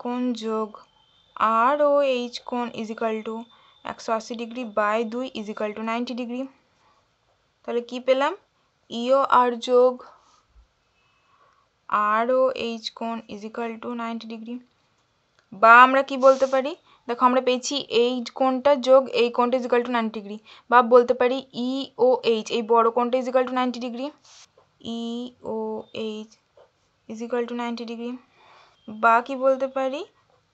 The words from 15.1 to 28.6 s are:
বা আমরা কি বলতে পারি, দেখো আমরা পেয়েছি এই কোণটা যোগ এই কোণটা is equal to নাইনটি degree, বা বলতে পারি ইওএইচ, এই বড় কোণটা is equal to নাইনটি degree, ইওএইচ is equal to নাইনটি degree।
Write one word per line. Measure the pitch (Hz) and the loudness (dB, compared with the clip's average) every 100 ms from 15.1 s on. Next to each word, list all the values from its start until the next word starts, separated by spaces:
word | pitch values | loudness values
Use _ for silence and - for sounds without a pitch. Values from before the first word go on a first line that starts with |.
| _ _ _ _ | _ _ _ _
বা | 190 226 240 254 | 2 6 8 8
আমরা | 269 277 | 4 -2
কি | 269 269 | 2 4
বলতে | 262 269 | 4 2
পারি, | 269 269 349 _ _ - | 0 -2 -6 _ _ -10
দেখো | 240 254 | 2 2
আমরা | 254 247 | 4 2
পেয়েছি | 247 - 285 - 226 | 0 -2 -6 -2 2
এই | 240 254 233 - | 2 0 -6 -2
কোণটা | 262 254 285 285 247 | -2 2 2 2 6
যোগ | 262 254 - | 6 6 2
এই | 240 240 | 0 2
কোণটা | 240 254 | 0 0
is | 240 | 0
equal | 240 240 | 0 0
to | 240 | -2
নাইনটি | 220 220 | -2 -6
degree, | 202 214 - - - | -10 -14 -16 -16 2
বা | 240 233 | 4 8
বলতে | 247 240 | 8 6
পারি | 247 247 262 - - 247 | 4 2 0 -6 -8 -6
ইওএইচ, | 269 269 - 254 247 226 226 220 226 | -4 -6 0 2 4 2 0 -2 -4
এই | 214 | 2
বড় | 233 226 233 | 4 4 2
কোণটা | 240 254 | 0 0
is | 247 | 0
equal | 254 254 | 0 0
to | 254 | -2
নাইনটি | 254 240 247 | -2 -4 -8
degree, | 233 285 - _ - - _ _ _ - 233 | -8 -10 -12 _ -20 -20 _ _ _ -12 -10
ইওএইচ | 233 240 247 - - 220 220 220 - - 220 214 220 _ _ _ _ _ _ _ - | -8 -10 -12 -14 -10 -6 -6 -8 -10 -10 -10 -10 -14 _ _ _ _ _ _ _ -16
is | 220 | -12
equal | 233 247 233 | -6 -4 -4
to | |
নাইনটি | 240 240 233 233 | -6 -8 -8 -10
degree। | 233 240 254 _ _ _ _ | -10 -10 -12 _ _ _ _